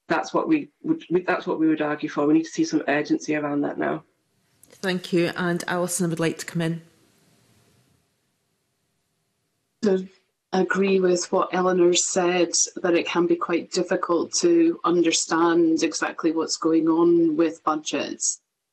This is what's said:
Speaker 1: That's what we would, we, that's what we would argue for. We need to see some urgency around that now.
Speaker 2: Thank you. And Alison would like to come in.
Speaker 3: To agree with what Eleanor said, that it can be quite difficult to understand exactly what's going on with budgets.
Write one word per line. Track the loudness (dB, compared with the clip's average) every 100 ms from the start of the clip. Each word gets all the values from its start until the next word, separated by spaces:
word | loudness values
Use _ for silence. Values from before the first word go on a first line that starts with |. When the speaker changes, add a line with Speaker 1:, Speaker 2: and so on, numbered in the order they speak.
| -4
Speaker 1:
That's | -4 -2
what | -2 0
we | 0 -2 _
would, | -4 -4 0
we, | -2
that's | 0 -4 -2
what | 0
we | 0
would | 0
argue | -2 -4 -6
for. | -2 2
We |
need | 2
to | 2
see | -2 -2
some | -2 0
urgency | -2 0 -2 -2 -4
around | -2 -2
that | -4 -4
now. | -4 -6 -10 _ _ _ _ _ _ -10 -4
Speaker 2:
Thank | -4 -2
you. | 0 0 0
And | -2 -2 -2
Alison | -2 -2 -2 -2
would | 0
like | -2 -4
to | -6
come | -4
in. | -4 -4 -10 _ _ _ _ _ _ _ _ _ _ _ _ _ _ _ _ _ _ _ _ _ _ _ _ _ _ _ _ _
Speaker 3:
To | 0 0 -2 _ _ _ _
agree | -2 0 0 2 2
with | 2 2 0
what | -2 -2
Eleanor | 0 0 4 4
said, | 4 0 0 0 2 0 0 -2 -2
that | 0 0
it | 0
can | 0 2
be | 0
quite | 0 -4 -4
difficult | -4 -2 -2 0 0 0 0
to | 2 4 4 2
understand | 0 2 2 0 0 0 2 4 4 2
exactly | 0 -2 -6 -2 -2
what's | -2 -4 -2
going | 0 2 2
on | 4 4 4 4 2
with | 0 -2
budgets. | -4 -4 -4 -6 -6 -6 -6 -6 _ _ _